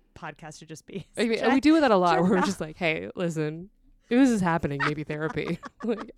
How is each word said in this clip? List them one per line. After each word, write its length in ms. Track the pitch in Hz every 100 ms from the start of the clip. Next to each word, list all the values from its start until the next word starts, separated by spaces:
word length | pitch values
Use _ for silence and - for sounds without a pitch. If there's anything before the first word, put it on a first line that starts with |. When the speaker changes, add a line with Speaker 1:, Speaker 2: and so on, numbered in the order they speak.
| _
Speaker 1:
podcast 440 | - 160 147 156 -
should 100 | 156
just 160 | 160
be. 220 | - 196 - -
Speaker 2:
I 80 | 226
mean, 120 | 226
Speaker 1:
Jen, 160 | 254
Speaker 2:
we 60 | 269
do 200 | 294 320
that 100 | 277
a 60 | 202
lot 180 | 180 165
Speaker 1:
Jen 60 |
Speaker 2:
where 60 | 185
we're 40 | 190
Speaker 1:
Ross 100 | 196
Speaker 2:
just 140 | 185
like, 160 | 156 160
"Hey, 320 | 165 160 - -
listen, 540 | 175 160 151 160 185 _ _ _ _
this 180 | 240 269
is 140 | 226
happening. 380 | 185 165 160 143
Maybe 180 | 139 151
therapy." 560 | 151 151 156 151 - 175
<laughs> 40 | 254 _
Like, 280 | 226 214 220